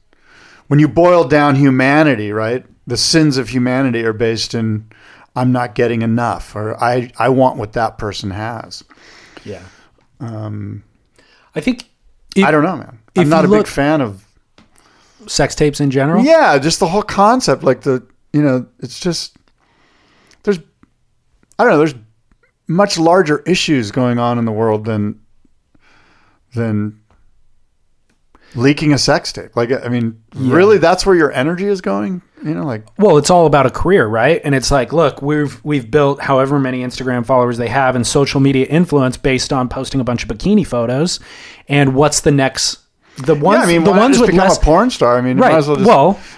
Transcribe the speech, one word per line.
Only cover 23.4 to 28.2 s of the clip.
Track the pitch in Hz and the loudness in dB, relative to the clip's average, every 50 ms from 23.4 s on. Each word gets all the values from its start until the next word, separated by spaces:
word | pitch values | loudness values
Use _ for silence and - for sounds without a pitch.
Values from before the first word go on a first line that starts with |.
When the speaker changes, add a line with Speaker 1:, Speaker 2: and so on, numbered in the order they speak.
| - 160 185 - - 170 151 127 110 101 | 0 -2 -2 -2 0 0 0 0 -2 -2
Speaker 1:
going | - 131 123 123 120 120 | -2 -2 -2 0 0 -2
on | 120 120 120 | -2 -2 -2
in | 120 117 | -2 -4
the | 113 | -4
world | 107 107 113 110 107 107 107 | -2 -2 -2 0 -2 -2 -2
than, | 113 110 104 104 104 - - _ _ _ _ _ _ _ _ _ _ _ _ _ _ _ _ _ _ _ _ _ _ _ _ _ _ 120 | -4 -4 -4 -4 -6 -6 -10 _ _ _ _ _ _ _ _ _ _ _ _ _ _ _ _ _ _ _ _ _ _ _ _ _ _ -8
than | 117 117 113 107 104 104 104 107 _ _ _ _ _ _ _ _ _ _ _ _ _ _ _ _ _ _ _ _ _ _ _ _ _ | -6 -4 -4 -2 -4 -4 -6 -10 _ _ _ _ _ _ _ _ _ _ _ _ _ _ _ _ _ _ _ _ _ _ _ _ _